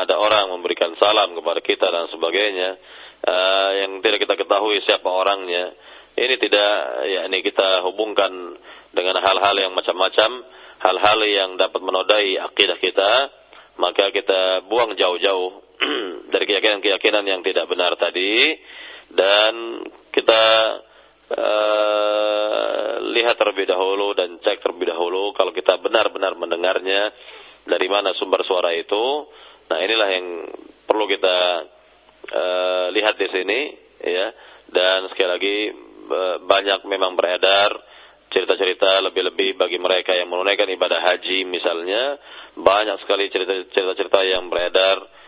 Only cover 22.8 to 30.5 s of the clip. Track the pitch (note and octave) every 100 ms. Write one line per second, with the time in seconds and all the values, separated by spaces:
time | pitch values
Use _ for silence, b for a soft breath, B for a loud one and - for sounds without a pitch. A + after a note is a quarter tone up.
22.8 | G#2+ G#2 G#2 A2+ A#2 A2+ G#2 F#2+ F#2+ F#2
23.8 | F#2+ G2 G2+ G2 F2 E2 G#2 G2 F#2 F2
24.8 | F2 E2 F2 F#2+ G2+ G2 F2+ F2 F#2+ F2+
25.8 | - A2+ G2+ - F#2+ F2 F2 E2+ F2+ F#2
26.8 | F#2 G2 G#2 - B B B B E2+ F2
27.8 | F#2 G2+ G2 F2 F#2+ F2+ F2+ F2+ F2 E2+
28.8 | - G#2 B2+ D3 D3 B B B - E2
29.8 | G2 A2+ G2+ F#2 F2+ E2+ -